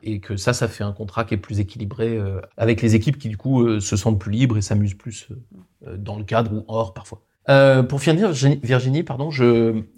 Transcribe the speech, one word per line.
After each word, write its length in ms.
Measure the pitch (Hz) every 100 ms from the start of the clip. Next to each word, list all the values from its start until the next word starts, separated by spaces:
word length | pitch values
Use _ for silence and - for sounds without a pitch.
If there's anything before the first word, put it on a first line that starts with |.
et 160 | - 104
que 160 | - 98
ça, 160 | -
ça 140 | 123 117
fait 140 | - 101
un 80 |
contrat 320 | 101 104 - 113
qui 80 |
est 40 | 107
plus 220 | - 104
équilibré, 560 | 101 - 101 - 117 113
euh, 220 | 98 95 - -
avec 260 | 113 113
les 140 | 117 110
équipes 220 | 107 139
qui, 100 | 113
du 80 | 104
coup, 240 | 131 131
euh, 160 | 120 107
se 160 | 98 104
sentent 220 | 117 107
plus 120 | 101
libres 260 | 107 131 110
et 40 |
s'amusent 320 | 95 104 104
plus, 340 | 92 - 104 -
euh, 560 | - 113 98 92 _ -
euh, 80 | 95
dans 200 | 101 104
le 60 |
cadre 300 | 107 117 113
ou 100 | 107 104
hors, 240 | 110 107
parfois. 280 | - - - _ _ -
Euh, 340 | 139 139 131
pour 160 | 123 139
finir, 260 | 160 160 208
Virginie, 300 | 143 139 143
Virginie, 400 | 117 127 131 143
pardon, 280 | 175 127 151
je, 500 | 143 120 117 113 113 104